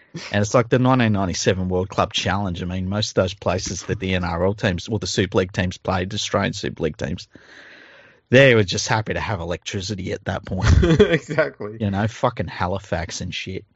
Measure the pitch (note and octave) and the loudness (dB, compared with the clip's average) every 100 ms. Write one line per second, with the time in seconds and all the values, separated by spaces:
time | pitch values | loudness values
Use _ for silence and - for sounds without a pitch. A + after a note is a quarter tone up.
0 | _ E3+ - G#2 G#2 C3 A#2 C3 B2+ C3 | _ -16 -4 -2 2 2 4 4 4 4
1 | A2+ G2+ F#2+ D#2+ - F#2 F#2 F2+ F#2 - | 4 2 0 0 0 0 0 0 -2 0
2 | F2+ - G2 F#2+ G2+ E2 F2+ F#2 F#2 G#2 | -2 0 -2 -2 -2 -4 -6 -4 -4 -2
3 | G#2+ - F#2 F#2+ - F2+ - F#2 - F#2 | -2 0 0 0 -2 -2 -4 -8 -6 -4
4 | F#2+ F#2 F2 E2+ F#2 A2 A2 F2 - G#2+ | 0 0 -2 0 -2 0 -2 -2 -4 -4
5 | F#2+ - G#2 G#2+ F#2+ G2 F#2 - - F#2+ | -2 -2 0 0 0 -2 -4 -4 -4 -2
6 | F#2 G#2+ - G2+ G2 G2 - - D#2+ - | -4 -6 -2 0 0 -2 -6 -4 -4 -4
7 | C#2 F2 - - - - - - - - | -6 -6 -10 -20 -20 -20 -20 -20 -20 -20
8 | - _ - B2 C3+ A2+ F#2+ G#2+ - A2+ | -20 _ 4 8 8 6 4 -2 -2 -2
9 | G#2+ E2+ E2 F#2+ E2+ F2 - G2+ F#2+ G2 | -2 -4 -4 -4 -4 -6 -6 -8 -6 -6
10 | F#2+ G2+ - G2 - F#2 A2+ - F3 D#3 | -6 -6 -6 -6 -6 0 4 6 6 6
11 | G3+ E3 - D3+ C#3+ - G#2 A2+ G#2 G2 | 6 4 0 -2 -2 -2 -10 -4 -2 0
12 | G#2+ - B2+ B2 E2+ - F2+ - - E2 | -2 0 -2 -2 -8 -4 -4 -4 -6 -6
13 | E2 - F2 - - F#2+ - | -6 -8 -8 -8 -10 -10 -12